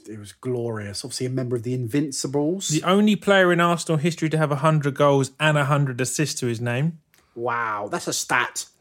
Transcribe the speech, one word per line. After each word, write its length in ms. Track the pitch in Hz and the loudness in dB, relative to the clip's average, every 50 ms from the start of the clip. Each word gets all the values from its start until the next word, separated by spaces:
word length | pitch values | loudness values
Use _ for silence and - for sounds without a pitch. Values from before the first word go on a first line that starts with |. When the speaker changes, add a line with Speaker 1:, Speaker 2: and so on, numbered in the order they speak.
| - 101 | -14 -16
Speaker 1:
It 80 | 107 107 | -16 -16
was 140 | 104 101 | -16 -18
glorious. 720 | - - - 127 123 120 117 117 110 107 104 101 101 - - | -16 -10 -6 -4 -4 -4 -4 -4 -6 -6 -8 -8 -10 -10 -10
Obviously 220 | 123 - - 131 | -10 -8 -6 -6
a 40 | 127 | -4
member 260 | 127 131 127 120 127 | -4 -4 -4 -2 -4
of 60 | 120 | -4
the 120 | 110 127 127 | -4 -4 -4
Invincibles. 920 | 127 123 107 143 147 156 143 131 - - - 131 147 147 151 180 196 - - | -4 -4 -2 -2 -2 -2 -2 -4 -6 -6 -2 -2 0 0 0 -2 -2 -4 -2
Speaker 2:
The 140 | 151 160 | -2 -2
only 320 | 160 175 185 202 214 214 208 | 2 2 4 4 4 4 2
player 380 | - - 202 196 190 185 175 | 2 2 2 4 6 6 4
in 80 | 175 170 | 4 4
Arsenal 380 | 175 170 170 160 - - 160 147 | 4 2 2 0 0 0 0 2
history 320 | 139 175 160 - 160 156 | 0 0 -2 0 -2 0
to 80 | 156 156 | 0 0
have 120 | 156 139 | 0 0
a 60 | 147 | 0
hundred 380 | 131 143 160 156 151 139 143 139 | 2 2 4 4 4 2 0 2
goals 380 | - 147 143 143 139 131 131 - - | 4 4 6 6 4 2 0 -2 0
and 200 | 151 156 151 147 | 2 2 4 4
a 80 | 139 | 2
hundred 340 | 135 151 143 143 131 123 120 | 2 2 2 2 0 0 -2
assists 400 | 127 123 - - 151 139 - - | -4 -2 0 -2 -2 -2 -2 -2
to 60 | 131 | -2
his 140 | 120 117 113 | -2 -2 -2
name. 380 | 120 120 120 127 147 170 165 - _ _ _ _ _ _ - | -2 -2 -2 0 -2 -2 -4 -6 _ _ _ _ _ _ -10
Speaker 1:
Wow, 500 | 117 117 120 117 117 117 110 107 104 104 104 | -6 -4 -2 -2 -2 -2 -2 -4 -4 -6 -6
that's 200 | 165 170 - 170 | -6 -6 -4 -4
a 40 | |
stat. 540 | 123 - - - 139 123 123 - - - - - _ _ | -4 -4 -2 0 0 0 0 0 -4 -10 -12 -12 _ _